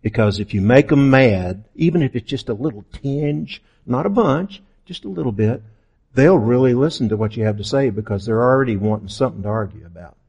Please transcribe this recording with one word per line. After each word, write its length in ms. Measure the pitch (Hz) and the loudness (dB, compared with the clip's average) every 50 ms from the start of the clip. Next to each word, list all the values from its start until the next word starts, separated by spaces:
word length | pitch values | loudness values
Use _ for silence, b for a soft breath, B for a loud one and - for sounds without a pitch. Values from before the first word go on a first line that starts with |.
Because 380 | - 110 - - 110 104 98 104 | -6 -4 0 2 2 2 0 -2
if 120 | 104 - | -6 -4
you 80 | - 101 | -2 0
make 300 | 95 107 120 135 147 - | 2 6 6 6 6 6
'em 180 | 151 139 139 139 | 4 4 4 6
mad, 560 | 131 131 135 123 101 92 90 90 95 101 107 _ _ | 6 6 6 4 4 2 -2 -4 -6 -8 -12 _ _
even 260 | - 160 170 165 175 | -2 -2 0 2 2
if 140 | 147 127 - | 0 0 -2
it's 120 | 120 - - | -6 -8 -6
just 200 | 139 127 - - | -10 -8 -6 -6
a 60 | 117 | -6
little 300 | 101 127 156 107 104 98 _ | -4 -4 -6 -6 -8 -16 _
tinge, 720 | - - - 139 139 143 147 147 147 151 160 139 - - _ _ _ _ _ | -20 -10 -8 -6 -4 -2 -2 -4 -4 -4 -8 -10 -12 -18 _ _ _ _ _
not 200 | - 120 127 165 | -4 -4 -2 -2
a 40 | 208 | 0
bunch, 500 | 202 247 226 160 131 156 185 202 - - _ _ _ _ _ | 0 2 2 2 0 0 -2 -8 -12 -20 _ _ _ _ _
just 200 | _ 175 - - | _ -18 -14 -12
a 40 | 196 | -12
little 240 | 190 175 156 127 | -8 -6 -4 -4
bit, 300 | 104 98 110 107 123 - - - _ _ _ _ _ _ _ _ _ | -2 0 0 0 0 -2 -8 -20 _ _ _ _ _ _ _ _ _
they'll 240 | 127 135 165 196 156 | 4 6 6 6 4
really 360 | 107 113 123 123 131 127 123 | 4 2 2 2 4 2 2
listen 340 | 123 139 165 160 - 127 107 | 2 0 -2 -2 -2 -2 -2
to 80 | 110 | -2
what 200 | 101 110 107 107 | -2 -2 -4 -4
you 80 | 117 110 | -2 -2
have 140 | 107 107 104 | -2 -2 -4
to 60 | 101 | -6
say 260 | - 135 139 139 127 | -4 -2 0 0 0
because 360 | 101 107 107 - 104 98 101 | -2 -4 -6 -4 -6 -6 -2
they're 160 | 113 110 113 | -2 0 2
already 340 | 120 123 131 135 135 123 110 | 2 4 4 2 2 0 -2
wanting 320 | 95 101 107 107 98 101 95 | -2 0 -2 -2 -2 -6 -12
something 340 | - - 135 127 110 104 | -4 -4 -4 -4 -2 -6
to 60 | 98 104 | -6 -4
argue 380 | 107 110 107 95 107 107 - | -4 -4 -6 -6 -10 -18 -20
about. 300 | 85 85 82 87 71 _ _ _ | -20 -20 -20 -20 -20 _ _ _